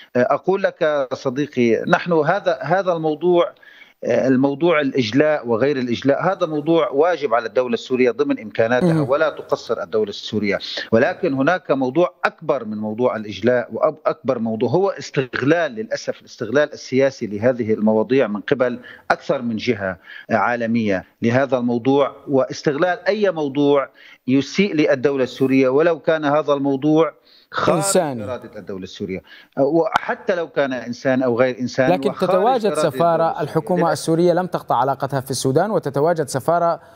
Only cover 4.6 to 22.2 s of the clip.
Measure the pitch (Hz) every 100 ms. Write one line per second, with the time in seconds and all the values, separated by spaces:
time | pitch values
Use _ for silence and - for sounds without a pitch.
4.6 | 170 156 135 139 110 127 151 151 120 110
5.6 | 135 139 123 113 135 139 160 190 170 151
6.6 | 143 165 147 139 170 165 135 113 113 120
7.6 | 127 117 - 127 123 113 143 135 107 -
8.6 | 113 127 180 160 131 147 156 - - 139
9.6 | - 117 87 110 104 - - 107 104 92
10.6 | - - - 113 151 180 175 135 139 180
11.6 | - 135 127 139 175 - 208 - 156 139
12.6 | 110 107 107 110 123 110 107 95 113 123
13.6 | - 113 156 143 - 160 120 123 113 110
14.6 | 120 160 196 - - - 131 - 131 170
15.6 | 156 110 110 139 - - - - 110 131
16.6 | 147 - - 131 135 - 107 104 120 120
17.6 | 107 107 107 110 107 131 113 104 - 123
18.6 | 123 120 - - - 175 - 143 120 107
19.6 | 120 104 95 87 - - - 110 104 120
20.6 | 113 117 107 92 - _ 113 123 139 127
21.6 | 120 120 120 139 131 -